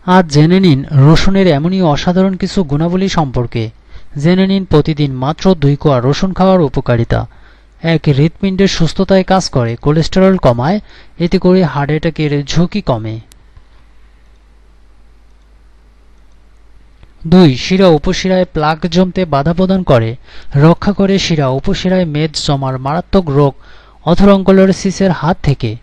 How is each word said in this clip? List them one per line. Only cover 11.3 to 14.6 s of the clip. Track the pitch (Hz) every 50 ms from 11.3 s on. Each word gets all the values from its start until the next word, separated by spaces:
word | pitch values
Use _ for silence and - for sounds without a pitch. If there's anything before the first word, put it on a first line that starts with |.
| - 185 -
করে | 180 185 190 185 143 127
হার্ট | 147 143 143 151
অ্যাটাকের | 156 - 170 - - 156 147 147 143 143 -
ঝুঁকি | - 156 180 175 - 208 - -
কমে। | 131 110 110 110 110 113 - _ - _ _ - _ - - _ - - - _ _ - - - _ _ _ _ - _ _ _ _ _